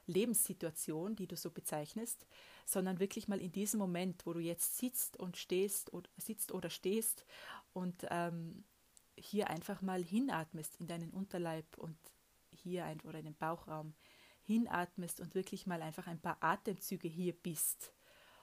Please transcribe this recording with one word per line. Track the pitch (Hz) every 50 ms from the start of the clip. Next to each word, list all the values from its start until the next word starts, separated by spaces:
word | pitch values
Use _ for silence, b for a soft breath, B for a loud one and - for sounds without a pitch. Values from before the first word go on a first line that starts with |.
| B
Lebenssituation, | - 165 185 226 - 208 - - - 185 - 175 160 - - - - 156 156 175 208 220
die | - 185
du | - 175
so | - - 170
bezeichnest, | 160 165 - - 160 151 151 - - 214 233 - - - - B B B B B B B B
sondern | - - 196 180 185 190 170
wirklich | 196 196 - 220 -
mal | 208 202 190
in | - 180
diesem | - 190 208 208 - 214
Moment, | 196 185 175 175 185 190 180 - -
wo | 175 165
du | 170
jetzt | 165 170 170 170 - - -
sitzt | - 247 254 - - - - -
und | - 185 180 175
stehst | - - - 180 180 196 202 - - - - -
oder | 175 180 - _
sitzt | - - - 220 - - -
oder | - 185 175 165
stehst | - - - 185 202 226 220 - - - B B B B B B B B B _ -
und, | 185 180 180 175 - - -
ähm, | - 175 170 175 170 165 165 165 - - - - _ _ _ _ _ - - _ _
hier | - - - 202 208 202 -
einfach | 156 165 - - 196 -
mal | 196 190 185 180 175
hinatmest | 165 196 226 277 269 160 160 160 - - 160 156 - -
in | - 170
deinen | 160 170 170 165 165
Unterleib | - 190 196 - - 175 170 165 160 160 156 - -
und | - - 165 156 - - - - _ _ _ _ _ _ _
hier | - - - 180 180 175 165
ein-, | 156 156 156
oder | - 160 156 156
in | 156
den | 156 147
Bauchraum | - 160 160 170 165 - - 156 156 156 156 156 B B B B B B B B B -
hinatmest | - 214 226 240 - - 175 175 175 - - 175 170 - -
und | 175 156 -
wirklich | 190 190 - 196 185 -
mal | 190 175 165
einfach | 160 160 156 - -
ein | 175 170 156
paar | - 175 - -
Atemzüge | - 160 185 202 - 220 180 - - - 196 175 -
hier | 165 160 175 180 175 170
bist | - - 180 156 - - - - - - - B B B B B B B B B B